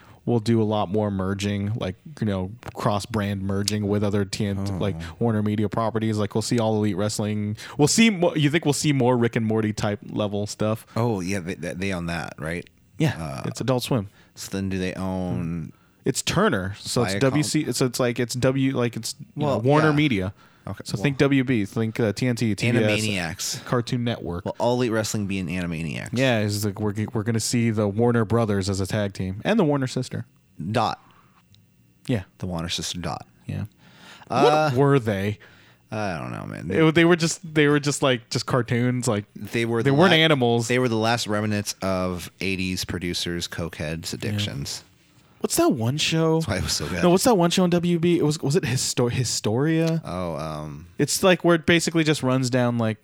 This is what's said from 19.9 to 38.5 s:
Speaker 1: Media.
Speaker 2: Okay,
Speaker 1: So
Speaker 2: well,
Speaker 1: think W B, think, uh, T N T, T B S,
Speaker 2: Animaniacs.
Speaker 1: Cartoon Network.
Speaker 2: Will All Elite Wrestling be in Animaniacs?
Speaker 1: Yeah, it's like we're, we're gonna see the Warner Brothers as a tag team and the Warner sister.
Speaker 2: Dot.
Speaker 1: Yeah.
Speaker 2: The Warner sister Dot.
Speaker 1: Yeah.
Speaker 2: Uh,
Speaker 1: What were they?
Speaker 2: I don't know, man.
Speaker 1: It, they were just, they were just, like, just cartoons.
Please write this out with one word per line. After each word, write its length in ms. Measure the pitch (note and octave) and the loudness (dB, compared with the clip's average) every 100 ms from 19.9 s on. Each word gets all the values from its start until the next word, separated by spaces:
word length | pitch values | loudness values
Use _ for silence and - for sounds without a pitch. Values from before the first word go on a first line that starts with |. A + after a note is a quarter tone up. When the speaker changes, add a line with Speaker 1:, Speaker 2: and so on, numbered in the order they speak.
| D3 | 4
Speaker 1:
Media. 380 | D3+ G2 F#2 - - _ | 2 2 -2 -6 -20 _
Speaker 2:
Okay, 140 | - G2 | -12 -12
Speaker 1:
So 100 | - - | -8 -2
Speaker 2:
well, 60 | |
Speaker 1:
think 160 | D3 C3 | 0 2
W 240 | C#3+ C#3 | 4 4
B, 220 | B2+ A#2+ | 2 0
think, 340 | F#2+ A2+ A2 G#2+ | 0 -2 -2 0
uh, 140 | A2 | 0
T 160 | G2+ B2+ | 2 0
N 80 | A#2 | 0
T, 180 | A2+ | 0
T 160 | G2 A#2 | 0 2
B 80 | A#2 | 2
S, 60 | |
Speaker 2:
Animaniacs. 800 | G#2+ G#2+ G#2+ F#2+ E2 - - B2+ | 2 2 0 -2 -4 -6 -6 -6
Speaker 1:
Cartoon 400 | - B2 A#2 B2 | -2 -2 0 -2
Network. 400 | A#2+ A2+ D#2 E2+ | -2 -4 -6 -6
Speaker 2:
Will 100 | F#2 - | -6 -2
All 140 | A#2 | 0
Elite 180 | B2 B2 | 2 2
Wrestling 340 | A2 G#2+ A2 G2 | 0 -2 -2 -2
be 140 | G2 | -4
in 80 | E2+ | -4
Animaniacs? 640 | F#2 F2 D#2+ D#2+ A#1+ - | -4 -4 -4 -6 -6 -4
Speaker 1:
Yeah, 260 | A#2+ C3 A2+ | 0 2 2
it's 260 | G#2 G#2 | 0 -2
like 140 | G#2 F#2+ | -4 -2
we're, 160 | G#2+ G#2 G#2 | -4 -4 -4
we're 120 | A2+ | -4
gonna 160 | G#2 A2+ | -2 -2
see 300 | - A#2+ A#2 | 0 0 2
the 180 | A2 G#2 | 2 2
Warner 360 | G2+ A#2+ A#2 | 4 4 4
Brothers 460 | G2+ A#2 A2 G2+ F#2+ | 2 2 2 0 0
as 100 | G2 | -2
a 60 | F#2+ | -2
tag 260 | A2 G2+ | -2 -2
team 280 | F#2+ F#2+ G2+ | -4 -6 -4
and 140 | E3 A3+ | 0 2
the 60 | |
Warner 240 | D#3+ C#3+ C3 | 2 2 -2
sister. 360 | C3 B2 A2 - _ _ - E2+ | -4 -6 -8 -12 _ _ -10 -2
Speaker 2:
Dot. 300 | A#2 G#2 - - _ _ _ _ _ _ _ _ _ - | 0 0 -2 -12 _ _ _ _ _ _ _ _ _ -4
Speaker 1:
Yeah. 160 | A2+ - - | -4 -4 -10
Speaker 2:
The 80 | F#2 | -6
Warner 220 | E2+ E2+ | -6 -4
sister 300 | - D#2+ F2 | -6 -6 -6
Dot. 280 | E2+ - - _ - | -6 -8 -12 _ -10
Speaker 1:
Yeah. 180 | G2 G#2 _ - - - - - | -8 -8 _ -20 -20 -20 -18 -4
Speaker 2:
Uh, 400 | B2 D3+ D3+ D3+ | 2 4 6 4
Speaker 1:
What 80 | B2 | 4
were 200 | C#3+ C#3 | 4 4
they? 400 | A2+ G2 G#2 G#2+ - - - _ - | 2 -2 -2 -4 -10 -20 -20 _ -10
Speaker 2:
I 260 | A2 G2+ D#2+ | -6 -4 -4
don't 120 | B1 | -6
know, 160 | G#1+ G1+ | -8 -10
man. 240 | G1+ C#2+ | -10 -2
Speaker 1:
It, 240 | D#3+ D#3+ | 4 4
they 100 | D#3 E3+ | 6 6
were 100 | F3 | 6
just, 380 | E3 - D#3+ | 2 -4 -2
they 120 | D#3 D3 | 2 4
were 140 | D3 | 4
just, 200 | C#3+ - | 2 0
like, 280 | C#3 B2 - | 2 0 -2
just 160 | B2 | -6
cartoons. 600 | - | 0